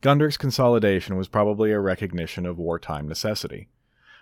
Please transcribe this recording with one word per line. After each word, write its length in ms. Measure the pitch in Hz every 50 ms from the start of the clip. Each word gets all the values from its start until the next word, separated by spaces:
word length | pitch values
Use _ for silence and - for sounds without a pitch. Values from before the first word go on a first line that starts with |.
| -
Gundrik's 320 | 135 143 143 147 151 143
consolidation 800 | - - 139 123 - 131 120 120 117 104 104 98 92 - - 95
was 140 | 92 95 92
probably 420 | - 107 104 104 107 101 110 107
a 80 | 107 104
recognition 680 | 98 95 92 - 110 92 87 87 82 82 - - 90
of 120 | 87 87 85
wartime 500 | 85 82 85 85 - - 80 73 76 76
necessity. 600 | 78 - - 107 107 - - - - - - _ _ _ _ _ _ _ _ _ - -